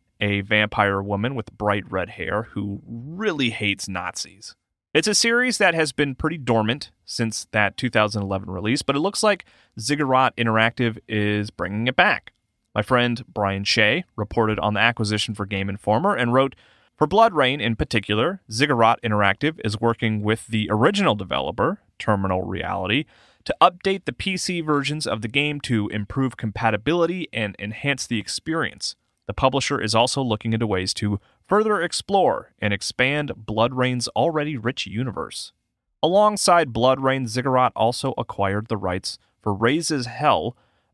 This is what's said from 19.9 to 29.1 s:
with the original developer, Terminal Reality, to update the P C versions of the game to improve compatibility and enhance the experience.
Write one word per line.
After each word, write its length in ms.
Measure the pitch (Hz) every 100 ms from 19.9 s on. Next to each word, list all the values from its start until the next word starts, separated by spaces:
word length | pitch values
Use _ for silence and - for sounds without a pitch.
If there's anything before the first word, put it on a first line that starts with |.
| 117 113 107
with 240 | 104 110 -
the 180 | 110 104
original 440 | 107 123 101 131
developer, 680 | 104 95 67 69 - 127 202 _ -
Terminal 440 | - 101 98 92
Reality, 600 | 98 90 82 95 92 123 151 _ _ _
to 100 | - -
update 460 | 180 175 196 196 -
the 60 |
P 240 | - 196 185
C 240 | - 175
versions 440 | 156 147 135 151 -
of 140 | 110
the 80 | 110
game 320 | 139 147 147
to 280 | - 117 104
improve 500 | 107 101 135 131 -
compatibility 880 | 113 - 117 104 110 175 165 180 160
and 200 | 113 104 -
enhance 480 | 104 - 143 139 -
the 120 | 113
experience. 800 | 95 - - 160 117 - - - _